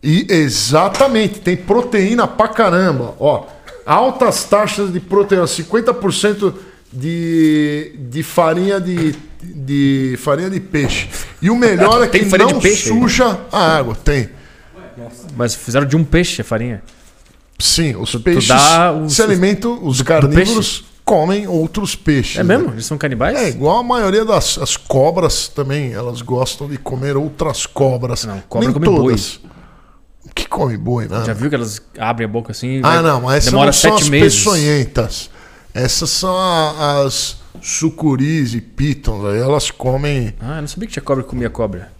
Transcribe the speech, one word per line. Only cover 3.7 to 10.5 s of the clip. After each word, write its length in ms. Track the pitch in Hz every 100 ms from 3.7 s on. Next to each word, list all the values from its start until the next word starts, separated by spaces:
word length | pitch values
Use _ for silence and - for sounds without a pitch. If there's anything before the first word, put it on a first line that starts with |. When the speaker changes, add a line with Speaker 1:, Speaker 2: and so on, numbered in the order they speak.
| - -
Speaker 1:
altas 580 | 156 254 254 240 156
taxas 480 | - 202 214 - 202
de 80 | 175
proteína, 460 | - 196 202 190 170
cinquenta 460 | - 160 220 240
por 180 | 240 196
cento 420 | - 214 202 196 - - - _
de, 1000 | 127 143 170 165 165 156 151 151 147 151 - 127
de 120 | 127
farinha 560 | - - 165 165 190 196
de, 340 | 180 175 156 147 - -
de 760 | 175 175 135 143 139 135 131 127
farinha 300 | - 147 185